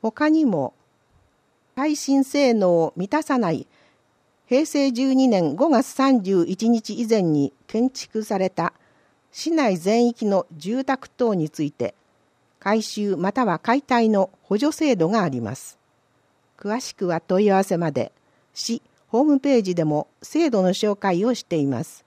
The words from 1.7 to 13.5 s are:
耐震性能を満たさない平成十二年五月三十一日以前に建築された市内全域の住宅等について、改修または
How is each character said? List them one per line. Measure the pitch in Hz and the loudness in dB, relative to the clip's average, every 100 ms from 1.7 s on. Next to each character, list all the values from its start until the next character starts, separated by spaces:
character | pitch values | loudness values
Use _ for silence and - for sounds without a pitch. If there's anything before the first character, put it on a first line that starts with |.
耐 | - 294 294 | -6 -4 -4
震 | - 269 | 0 0
性 | 269 285 269 | 2 2 2
能 | 226 190 | 4 4
を | 170 160 | 2 2
満 | - 190 | -2 -4
た | 294 | -4
さ | 311 262 | -2 -2
な | 196 | 0
い | 165 - _ _ _ _ _ _ _ _ | -2 -6 _ _ _ _ _ _ _ _
平 | 247 311 | 0 0
成 | 294 277 | 0 0
十 | 233 269 | 0 0
二 | 262 262 | 2 4
年 | 202 165 151 | 2 0 0
五 | 302 | 2
月 | 311 269 | 2 0
三 | - 269 254 | -2 2 2
十 | 190 190 170 | 2 0 0
一 | 185 220 | 0 0
日 | 233 - | 0 0
以 | 208 233 | -8 0
前 | 220 | 2
に | 175 151 139 _ _ | 2 2 0 _ _
建 | 220 247 | -2 -2
築 | 254 - 220 | -4 -8 -8
さ | 214 202 | -4 -2
れ | 185 | -2
た | - 170 _ _ _ _ _ _ | -2 -6 _ _ _ _ _ _
市 | - - | -10 -2
内 | 320 262 185 | 0 0 0
全 | 175 226 240 | 0 2 2
域 | 233 214 | 0 0
の | 196 - 160 | 0 -2 -10
住 | 165 240 | -6 -6
宅 | 269 262 - | -4 -6 -8
等 | _ 240 | _ -2
に | 196 156 | 0 -2
つ | - | -4
い | 147 | -8
て、 | - 120 - _ _ _ _ _ _ | -4 -8 -8 _ _ _ _ _ _
改 | - 220 | -2 -2
修 | 214 - 208 175 | -4 -6 -4 -2
ま | 180 | -2
た | 208 | -2
は | 233 | -2